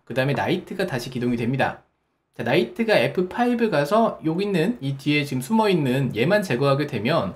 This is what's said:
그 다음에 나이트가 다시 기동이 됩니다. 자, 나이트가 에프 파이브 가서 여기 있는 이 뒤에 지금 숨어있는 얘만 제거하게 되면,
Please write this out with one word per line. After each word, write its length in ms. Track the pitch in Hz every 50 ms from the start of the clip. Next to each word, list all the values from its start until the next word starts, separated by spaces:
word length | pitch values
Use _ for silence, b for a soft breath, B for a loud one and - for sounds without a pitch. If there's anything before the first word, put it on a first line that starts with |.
| _
그 100 | - 117
다음에 180 | 123 131 139 139
나이트가 540 | - 98 107 156 180 - - 214 190 196 -
다시 240 | 143 123 - -
기동이 260 | - 120 120 123 123 117
됩니다. 460 | 123 117 135 131 117 92 - - _ _ _ _ _ _ _ _ _ _ _
자, 100 | - 117
나이트가 540 | 113 127 165 202 226 - - 226 220 208 156
에프 300 | 117 131 135 - 180 185
파이브 420 | - - 240 247 247 233 233 214
가서 500 | 190 143 143 - 208 220 226 214 - - 139
여기 200 | 156 160 175 202
있는 320 | 208 196 170 156 202 240 -
이 140 | 139 139 139 135
뒤에 280 | - 143 147 147 143
지금 160 | 139 135 127
숨어있는 760 | 123 - 220 220 220 208 190 165 147 127 123 135 139 117 98
얘만 260 | 104 117 160 208 214
제거하게 460 | 202 - 127 120 139 139 135 135 151 147
되면, 480 | - 113 98 123 160 156 - 92 -